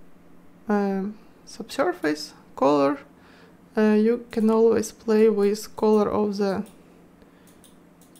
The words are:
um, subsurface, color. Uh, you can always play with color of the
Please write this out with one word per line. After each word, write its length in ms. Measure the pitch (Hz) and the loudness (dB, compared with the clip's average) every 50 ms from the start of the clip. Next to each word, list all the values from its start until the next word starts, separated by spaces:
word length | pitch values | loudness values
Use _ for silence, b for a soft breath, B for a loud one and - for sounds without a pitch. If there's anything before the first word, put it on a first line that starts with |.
| - - - - - - - - - - - - - - | -20 -20 -20 -20 -20 -20 -20 -20 -20 -20 -20 -16 -6 -4
um, 460 | 208 208 202 196 196 190 190 202 214 b b b b b b | -2 -2 0 -2 -2 -4 -6 -8 -10 b b b b b b
subsurface, 880 | - - - - - - - 277 359 349 - - 302 302 302 - - - - - - - | -20 -18 -16 -16 -10 -6 -4 -2 -2 -2 -4 -4 -4 -4 -4 -8 -14 -18 -20 -20 -20 -6
color. 420 | - 254 269 - - - 277 294 - - - B B B B B B B B B B - - _ | -2 0 2 2 2 2 0 -2 -4 -8 -18 B B B B B B B B B B -20 -8 _
Uh, 200 | - 214 214 214 | 0 2 2 2
you 300 | 214 214 220 240 240 233 - - | 2 2 2 0 -2 -4 -8 -4
can 180 | 233 214 220 | 0 0 2
always 400 | 220 220 226 226 220 220 214 - | 4 4 4 4 2 0 -2 -4
play 380 | - - - 226 220 214 220 226 | -10 -10 -4 0 2 4 4 4
with 480 | 208 196 202 202 208 214 - - - | 4 2 0 0 0 -2 -6 -12 -8
color 340 | - - 214 214 214 208 - | -2 0 2 2 2 2 0
of 280 | - 208 214 208 202 196 | 0 -2 -2 -2 -2 -2
the 260 | 208 196 190 185 202 - - - - - - - - - - _ b b b b b b b b b - - - - _ _ _ - - - - | -2 -2 -2 -4 -6 -10 -14 -20 -20 -20 -20 -20 -20 -20 -20 _ b b b b b b b b b -20 -20 -20 -20 _ _ _ -20 -20 -16 -8